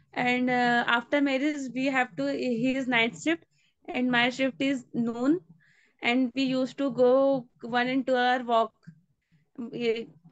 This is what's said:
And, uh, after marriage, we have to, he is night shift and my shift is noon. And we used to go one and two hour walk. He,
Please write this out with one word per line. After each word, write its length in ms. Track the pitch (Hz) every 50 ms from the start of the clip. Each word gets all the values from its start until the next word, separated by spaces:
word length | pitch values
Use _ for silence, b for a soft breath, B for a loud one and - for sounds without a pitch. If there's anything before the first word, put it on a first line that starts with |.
| b b -
And, 360 | - 254 247 247 247 247 254
uh, 340 | 247 247 247 240 240 240 233
after 340 | 233 240 240 240 - 294 294
marriage, 480 | 277 285 262 262 277 302 302 285 269 247 233
we 120 | 254 262
have 300 | 277 262 262 247 254 -
to, 100 | - 277 285
he 440 | 277 269 247 254 240 226 247 262 254
is 120 | 269 262
night 280 | 247 247 226 226 240 - - -
shift 220 | 302 339 339 - _ _ _ _ _ _ _ _
and 240 | - - 254 247 254
my 180 | 247 233 240 254
shift 320 | 247 262 269 262 254 -
is 240 | 269 277 285 247 - - -
noon. 460 | 240 233 233 226 233 247 277 320 370 - _ - _ _ _ _ _ _ _ _ _
And 300 | - 240 240 262 262 233 -
we 80 | 262 269
used 340 | 262 262 262 262 254 - -
to 120 | 277 277
go 560 | 233 240 254 247 254 269 269 277 277 262 240 - _ _
one 260 | - 233 233 247 240
and 180 | 254 262 269 240
two 100 | 262 254
hour 280 | 247 247 247 247 254 247
walk. 300 | 233 233 226 226 214 - _ _ - - _ _ _ _ _ _ _ _ _ _ _ _ - 233 226
He, 360 | - 233 240 233 220 233 226 - - - _ -